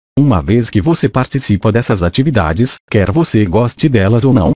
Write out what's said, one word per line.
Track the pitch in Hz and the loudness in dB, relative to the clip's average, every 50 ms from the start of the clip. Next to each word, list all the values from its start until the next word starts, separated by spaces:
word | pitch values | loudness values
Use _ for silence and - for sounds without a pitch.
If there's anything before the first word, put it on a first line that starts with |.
| _ _ - | _ _ -2
Uma | 135 147 143 110 85 69 | 0 0 2 2 0 0
vez | 78 107 123 117 - | 0 0 0 0 0
que | - 107 | -2 -2
você | 90 160 170 - - 120 | 0 0 0 0 -2 -2
participa | - 131 127 - - 135 - - 104 92 - 113 | -2 -2 -4 -4 -4 -6 -4 -2 -2 -2 0 0
dessas | 104 117 120 - 120 92 85 | 0 0 0 -2 -2 0 -2
atividades, | 87 - - 135 160 131 107 82 78 80 90 120 131 - - _ | -2 0 0 0 0 0 0 0 0 0 0 -2 -2 -4 -8 _
quer | - - 107 95 92 | -2 -2 0 0 0
você | 104 160 165 - - 110 104 | 0 0 0 0 0 0 0
goste | 90 82 107 123 120 - - - 156 | 2 0 0 0 -2 -4 -2 -2 0
delas | 127 107 92 98 117 117 123 | 2 2 2 2 2 2 2
ou | 131 | 2
não, | 127 120 82 - - | 2 2 2 0 -2